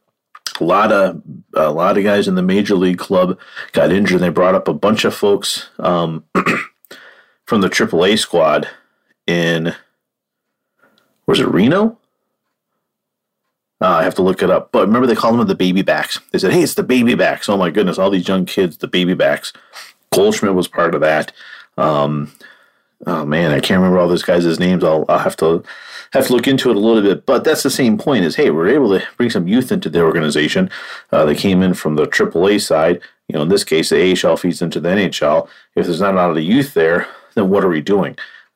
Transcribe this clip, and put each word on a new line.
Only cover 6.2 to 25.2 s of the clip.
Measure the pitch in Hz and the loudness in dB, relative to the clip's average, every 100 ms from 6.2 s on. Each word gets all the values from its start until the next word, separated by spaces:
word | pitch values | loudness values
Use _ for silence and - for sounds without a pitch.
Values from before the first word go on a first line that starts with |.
| - - | -6 -4
<clears throat> | - - - _ _ - - - _ _ - | -2 -4 -8 _ _ -20 -20 -20 _ _ -4
from | 117 | -2
the | 92 | 0
triple | - 113 85 | -2 -2 0
A | 92 113 | 2 0
squad | - 87 78 76 76 - _ _ _ _ - | 0 0 2 0 -4 -12 _ _ _ _ -4
in, | 87 85 82 82 - _ _ _ _ _ _ _ _ _ _ _ _ _ _ - | -2 0 -2 -4 -8 _ _ _ _ _ _ _ _ _ _ _ _ _ _ -2
was | 135 | 0
it | 131 | 0
Reno? | 156 127 180 226 - _ _ _ _ _ _ _ _ _ _ _ _ _ _ _ _ _ - | 2 2 2 0 -4 _ _ _ _ _ _ _ _ _ _ _ _ _ _ _ _ _ -6
Uh, | 92 85 | -2 0
I | 92 | 0
have | 90 | 0
to | |
look | 92 92 | 0 0
it | 92 | 2
up. | 90 - | 0 0
But | 120 98 | 0 2
remember, | 117 127 | 2 2
they | 110 | 2
called | 117 117 | 2 2
them | 104 | 0
the | 92 | 0
baby | 92 92 | 0 0
backs. | 90 78 - - _ | 0 -2 -4 -10 _
They | - | -2
said, | 92 | 0
"Hey, | 175 | 2
it's | 151 | 2
the | - | 0
baby | - 127 117 98 | 0 2 2 2
backs." | 87 71 - | 0 -2 -2
Oh, | 98 | 0
my | 90 | 0
goodness, | 80 95 85 | 0 0 0
all | 95 | 0
these | 95 90 | 0 -2
young | 95 90 | -2 -2
kids, | - 90 - | -2 -2 -4
the | 78 | -6
baby | 92 87 | -2 0
backs. | 85 71 73 - - _ - - _ - | 0 0 -2 -6 -16 _ -20 -20 _ -6
Goldschmidt | - 202 214 - 92 | 0 2 2 0 0
was | 85 | -2
part | - 85 80 | -2 -2 0
of | |
that. | 78 76 76 - - - - - | 0 0 -4 -12 -20 -20 -16 -4
Um, | 76 73 71 73 73 - - - _ _ _ _ - | -2 0 -2 -2 -6 -12 -20 -20 _ _ _ _ -8
oh, | 85 73 | -6 -2
man, | 76 85 | -2 0
I | 71 | 0
can't | - 92 | 0 0
remember | 92 90 | 2 2
all | 87 | 2
those | 85 | 0
guys' | - 87 85 80 | 0 0 0 0
names. | 90 90 | 0 0
I'll, | 85 78 - | 2 0 0
I'll | |
have | 85 | -2